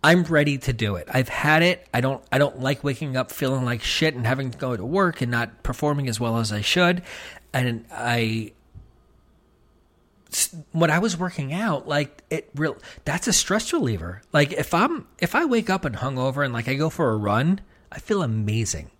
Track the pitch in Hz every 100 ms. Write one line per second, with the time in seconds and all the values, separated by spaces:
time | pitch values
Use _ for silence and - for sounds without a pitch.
0 | 156 180 165 156 147 139 - 117 107 95
1 | - - 127 - 143 - 175 269 - 120
2 | 131 135 - 139 143 - 131 143 143 131
3 | 147 131 131 - 135 135 123 120 - -
4 | 160 127 117 131 131 117 135 117 110 180
5 | 185 - 123 120 117 - - 123 147 143
6 | 135 110 117 113 110 104 101 175 175 180
7 | - - - - _ 131 127 113 - -
8 | 120 120 113 113 110 _ _ - - _
9 | _ _ _ _ _ _ _ _ _ _
10 | _ _ _ - - 165 147 160 165 160
11 | 220 175 180 - 135 165 220 143 139 147
12 | 143 - _ 156 - 139 151 - - -
13 | - 160 - 185 - 202 - 339 151 101
14 | 85 92 _ 202 143 - 139 - 269 311
15 | - _ 170 233 330 233 - 185 151 110
16 | 131 131 131 135 139 120 117 139 160 -
17 | 143 110 104 107 151 196 - _ _ -
18 | - 202 143 110 104 110 107 82 71 _